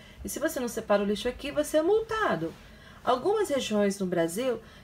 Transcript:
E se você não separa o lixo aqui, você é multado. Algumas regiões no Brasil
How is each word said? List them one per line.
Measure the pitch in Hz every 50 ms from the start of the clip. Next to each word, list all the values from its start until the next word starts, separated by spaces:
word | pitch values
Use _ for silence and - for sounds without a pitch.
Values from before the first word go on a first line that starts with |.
| - - - - -
E | 202
se | - 247
você | 269 320 - 285
não | 247 240
separa | - 226 214 - 208 202 208
o |
lixo | 202 208 202 - 247
aqui, | 247 - - 277 285
você | 285 302 294 -
é | 302 311
multado. | 339 415 453 440 - 440 440 415 285 202 160 160 165 - - - - - - - - - - -
Algumas | - 247 254 247 359 415 440 392 -
regiões | 285 262 208 196 214 208 208 202 196 -
no | 196
Brasil | 180 175 170 165 165 170 208 262 262 233 - - - - -